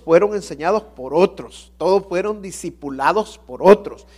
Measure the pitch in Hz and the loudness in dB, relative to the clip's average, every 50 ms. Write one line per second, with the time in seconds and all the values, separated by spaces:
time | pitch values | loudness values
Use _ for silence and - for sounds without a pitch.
0 | - 160 160 175 202 208 214 196 - - 156 139 156 180 214 214 214 - - - | 0 4 4 4 4 4 -2 -6 -8 -10 -12 -4 -2 -2 -2 -2 -4 -8 -18 -16
1 | 127 127 143 170 190 196 - - 123 113 - - - _ _ - 156 180 190 196 | -10 -2 2 2 2 2 0 -8 -18 -18 -18 -20 -20 _ _ -4 0 2 2 0
2 | 190 - 175 180 190 208 214 208 190 190 - - - 165 - - 147 139 135 135 | 0 -2 -6 -4 -4 -4 -8 -8 -12 -14 -14 -12 -12 -12 -12 -10 -12 -12 -6 -2
3 | 135 156 180 214 214 - - - _ - 127 135 147 185 208 208 - - - - | 0 0 0 0 -2 -4 -10 -20 _ -18 -10 2 6 6 6 6 4 -14 -16 -18
4 | - _ _ | -20 _ _